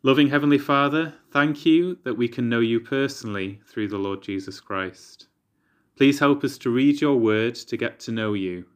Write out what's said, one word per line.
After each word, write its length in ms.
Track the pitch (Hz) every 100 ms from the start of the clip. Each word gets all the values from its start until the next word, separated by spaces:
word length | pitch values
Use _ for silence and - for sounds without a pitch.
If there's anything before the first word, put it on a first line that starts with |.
Loving 260 | 135 135 143
Heavenly 300 | 143 147 143
Father, 580 | 143 139 143 156 160 - _
thank 360 | 143 147 147 165
you 320 | 160 180 180
that 100 | 131 117
we 100 | 120
can 220 | 127 120
know 120 | 117
you 200 | 117 117
personally 800 | 113 135 139 - 113 101 95 101 _
through 220 | - 104
the 100 | 101
Lord 240 | 98 98
Jesus 380 | - 95 95 -
Christ. 680 | _ 95 92 - - - - _ _ _ _ _ _
Please 240 | _ 139 143
help 240 | 143 139
us 140 | 135 -
to 120 | 127
read 320 | 120 139 143
your 140 | 151 135
word 380 | 113 107 117
to 220 | 120 - 117
get 240 | 117 -
to 120 | -
know 200 | 113 110
you. 320 | 104 92 90 90